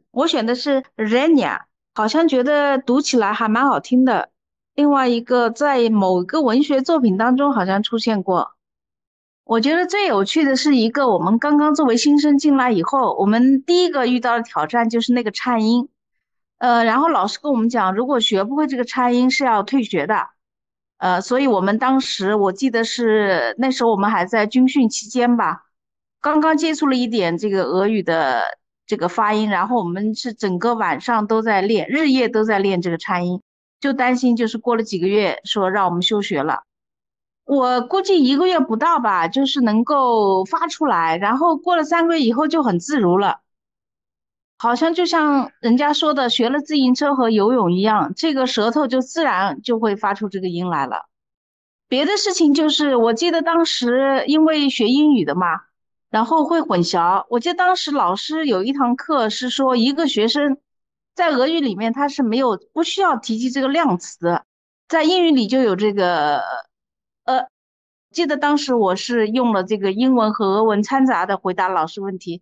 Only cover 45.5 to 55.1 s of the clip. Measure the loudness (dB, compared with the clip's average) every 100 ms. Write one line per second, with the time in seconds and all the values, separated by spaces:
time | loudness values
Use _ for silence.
45.5 | -4 0 2 2 0 0 0 -2 0 0
46.5 | -2 -2 0 2 2 0 0 2 2 2
47.5 | 2 2 0 0 0 -2 -4 -4 -2 -2
48.5 | 0 -2 0 -2 -2 -4 -2 -2 0 -2
49.5 | -4 -4 -2 -2 -2 -4 -4 -6 -6 -6
50.5 | -6 -4 -4 -4 -6 -10 _ _ _ _
51.5 | _ _ _ _ -2 0 -2 -2 0 2
52.5 | 4 2 0 0 2 2 2 0 0 0
53.5 | 0 0 -2 -2 0 0 0 0 2 2
54.5 | 2 0 0 0 4 4